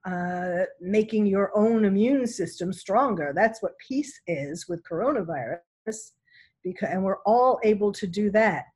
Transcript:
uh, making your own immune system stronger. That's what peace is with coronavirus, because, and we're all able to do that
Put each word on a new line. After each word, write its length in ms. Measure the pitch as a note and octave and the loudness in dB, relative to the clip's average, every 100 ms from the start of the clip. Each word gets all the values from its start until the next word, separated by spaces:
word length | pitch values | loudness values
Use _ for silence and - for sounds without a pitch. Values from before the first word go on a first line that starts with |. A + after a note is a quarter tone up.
| F#3 | -6
uh, 580 | F3+ F3+ F3+ F3+ F3 F#3 - | -6 -4 -4 -4 -2 -4 -4
making 440 | F3+ G#3+ A3 A3 G3+ | 0 0 2 2 2
your 300 | G3 G3 G#3 | 2 2 2
own 300 | A3 A3+ G#3+ | 4 4 4
immune 420 | G3 A#3 C#4 A#3+ | 4 4 2 0
system 460 | - E3 - F3+ | -4 -6 -4 -6
stronger. 580 | F3 - G3+ C4+ F#3 D3 D3 | -6 0 2 2 0 -2 2
That's 260 | A3 A3 | 0 0
what 160 | F3+ - | -8 -8
peace 420 | - C4+ C#4+ - - | -6 -4 -4 -10 -6
is 400 | D#3 C#3+ E3+ - | -6 -4 -10 -8
with 160 | E3+ | -10
coronavirus, 760 | - E3 B3 C#4 E3+ D3+ A#2 E3+ _ _ - A3 - _ _ _ _ _ | -6 -2 0 -2 -4 -6 -6 -8 _ _ -10 -10 -14 _ _ _ _ _
because, 260 | F#3 F3+ - | -10 -6 -4
and 140 | F#3 | -2
we're 180 | F#3+ F#3+ G3+ | -2 -2 2
all 340 | A#3 B3+ B3 | 4 4 4
able 280 | A3 G#3+ G#3 | 2 2 0
to 140 | F#3+ G3+ | -2 -6
do 220 | F#3 G#3 | -2 0
that 340 | G#3 A3 D3+ - | 2 2 0 -8